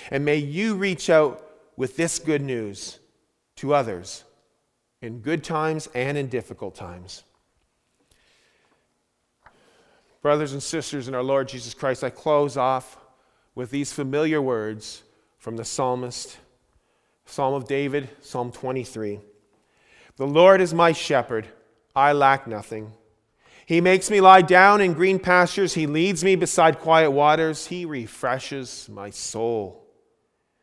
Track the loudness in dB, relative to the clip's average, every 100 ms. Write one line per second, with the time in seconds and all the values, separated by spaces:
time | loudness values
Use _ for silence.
0 | -8 -4 0 0 -2 -4 -4 -2 -4 -4
1 | 2 4 4 -2 -20 _ _ -8 -6 -2
2 | -4 -2 -2 -2 -2 -6 -6 -10 -16 -18
3 | _ _ _ _ _ -10 0 0 0 -8
4 | -12 -18 _ _ _ _ _ _ _ _
5 | -16 -10 -6 -6 -4 -4 -2 -4 -8 -6
6 | -4 -4 -4 -6 -8 -14 -14 -14 -16 -16
7 | -20 -20 _ _ _ _ _ _ _ _
8 | _ _ _ _ _ _ _ _ _ _
9 | _ _ _ _ _ _ _ _ _ _
10 | _ _ 0 0 -2 -8 -8 -8 -6 -10
11 | -8 -6 -2 -2 -2 -10 -16 -6 -4 -4
12 | -6 -6 0 0 0 -2 -2 -2 -6 -20
13 | _ _ _ _ _ -14 -8 -6 -6 -6
14 | -4 -2 0 0 -2 -4 -6 -10 -14 -20
15 | _ _ _ _ -12 -10 -8 -4 -2 -2
16 | -8 -12 -16 -20 _ _ _ _ _ _
17 | _ _ _ -4 -2 -2 -4 -4 -2 -4
18 | -8 -18 -12 -8 -8 -8 -8 -8 -8 -10
19 | -10 -10 -16 _ _ _ _ _ _ _
20 | _ -8 0 6 8 8 4 4 2 2
21 | 0 -2 0 -8 -8 -20 _ _ _ 2
22 | 2 4 4 2 -2 -12 -10 -12 -14 -20
23 | _ _ _ _ _ -20 _ 2 4 2
24 | 2 6 10 10 8 8 8 6 2 2
25 | 0 0 2 4 4 0 -2 -2 -2 0
26 | -2 0 0 0 0 4 4 4 2 4
27 | 4 4 2 2 0 -4 -10 -10 -8 -10
28 | -12 -8 -6 -4 -8 -12 -12 -16 -18 -16
29 | -16 -12 -12 -6 -4 -4 -8 -14 _ _
30 | _ _ _ _ _ _